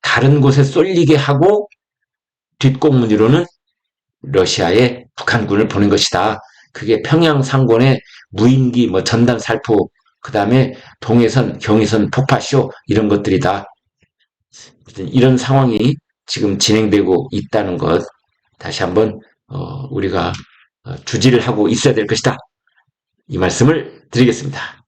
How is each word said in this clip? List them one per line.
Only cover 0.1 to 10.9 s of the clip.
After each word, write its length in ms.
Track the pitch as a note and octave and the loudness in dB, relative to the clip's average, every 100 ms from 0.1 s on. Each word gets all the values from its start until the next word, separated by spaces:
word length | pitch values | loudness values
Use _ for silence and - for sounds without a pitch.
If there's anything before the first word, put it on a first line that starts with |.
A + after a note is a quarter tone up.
| - C3+ D3 | 0 2 4
곳에 220 | C3+ C3+ | 4 2
쏠리게 520 | C3+ F3+ F#3 F3 D#3 D3+ | 2 0 0 2 2 2
하고 520 | C#3 C#3 F3+ G#3 - _ _ _ _ _ _ _ _ _ | 2 2 2 2 -2 _ _ _ _ _ _ _ _ _
뒷공문으로는 880 | C3+ C3+ D#3 C3 A2+ G#2+ A2 D#3 E3+ _ _ _ _ _ _ _ | 0 2 2 2 2 2 4 2 0 _ _ _ _ _ _ _
러시아에 840 | C#2 G2 F2+ - E2+ G2+ B2 - - - | -4 0 0 0 0 2 2 -2 -16 -10
북한군을 520 | - A#2+ G2+ G2+ G#2+ | -4 -4 -2 0 0
보낸 220 | G2+ G2+ | 0 0
것이다. 500 | G2+ - F2+ G#2 G#2 - _ _ | 0 0 -2 -2 -4 -12 _ _
그게 280 | - G#2 G#2+ | -12 -2 -2
평양 400 | - D#3 E3 C#3+ | 0 2 2 0
상공의 580 | C3 C3+ B2+ A2+ C3 B2 - - _ | 0 0 2 4 4 2 -4 -20 _
무인기, 580 | F#2+ A#2+ C3 B2+ A#2+ A2 | -2 2 2 2 2 0
뭐, 160 | F#2 | 0
전단 360 | - A2+ A#2+ A2+ | 0 0 2 0
살포, 500 | - A2 - G#2+ F#2 _ _ _ | -4 -6 0 0 0 _ _ _
그다음에 520 | - G#2+ G2+ B2+ C3 - - | -6 -2 2 2 2 -4 -20